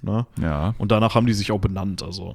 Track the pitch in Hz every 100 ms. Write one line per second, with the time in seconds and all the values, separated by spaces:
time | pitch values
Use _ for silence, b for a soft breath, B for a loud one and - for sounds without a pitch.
0 | 98 110 123 - 80 73 90 117 104 107
1 | 113 117 120 101 98 104 98 95 98 92
2 | - 92 90